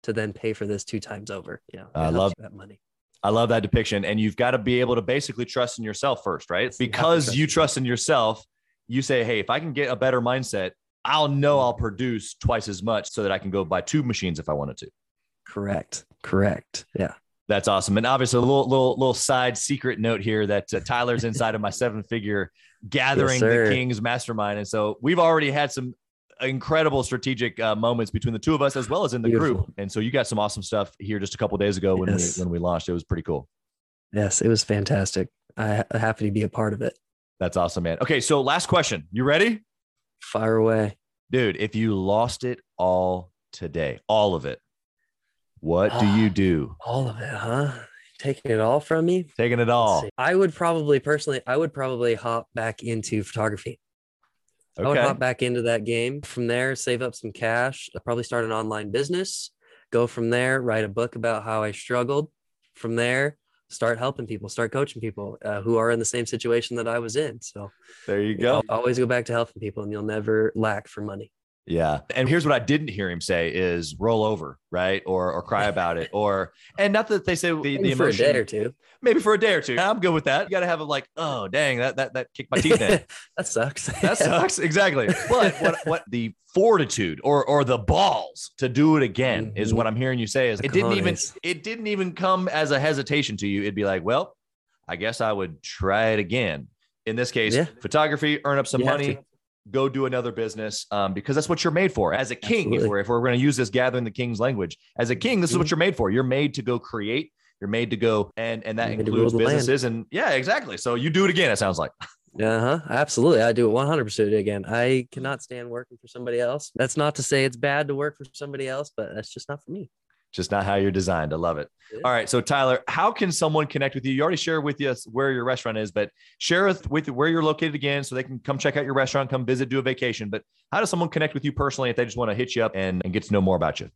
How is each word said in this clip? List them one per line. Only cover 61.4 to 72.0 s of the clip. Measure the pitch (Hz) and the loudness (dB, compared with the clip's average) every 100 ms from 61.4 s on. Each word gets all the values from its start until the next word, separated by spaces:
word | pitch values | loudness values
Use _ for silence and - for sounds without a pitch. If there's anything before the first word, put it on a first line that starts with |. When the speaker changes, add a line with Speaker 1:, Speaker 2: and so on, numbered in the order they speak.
Speaker 1:
how | 107 110 | -2 -2
I | 107 | -2
struggled. | 101 - 123 120 143 156 _ _ _ _ | -6 -4 -2 0 0 -2 _ _ _ _
From | _ 117 117 | _ -4 0
there, | 120 127 143 147 _ _ _ | 0 2 0 -4 _ _ _
start | - 117 117 | -2 -2 0
helping | 127 143 113 | -2 -4 -8
people, | 104 98 | -10 -10
start | - 113 | -4 -4
coaching | 135 139 117 | -2 -4 -4
people, | 110 104 101 104 | -8 -8 -12 -10
uh, | 107 104 | -8 -4
who | 104 113 | 0 2
are | 113 | 4
in | 117 | 2
the | |
same | 110 - 113 | 0 -4 -4
situation | 120 120 117 120 120 | -4 0 0 0 -4
that | 113 | -2
I | 117 | -2
was | 117 117 | -2 -4
in. | 151 117 | -4 -6
So | - 101 98 _ _ - - | -14 -14 -14 _ _ -16 -4
Speaker 2:
There | 101 | 0
you | 104 | 0
Speaker 1:
you | 104 | 2
Speaker 2:
go. | 120 131 - | 2 2 2
Speaker 1:
al-, | 113 | 0
always | 123 123 | 0 2
go | 120 | 2
back | 123 117 | 0 0
to | |
helping | 117 117 - | -2 -2 -6
people, | 104 101 | -10 -8
and | 104 | -8
you'll | 104 | -6
never | 107 107 107 110 110 | -4 -4 0 2 2
lack | 110 110 101 - | 2 0 -2 -6
for | - | -12
money. | 104 98 104 _ _ _ - | -10 -10 -14 _ _ _ -4
Speaker 2:
Yeah. | 85 80 73 | 0 2 0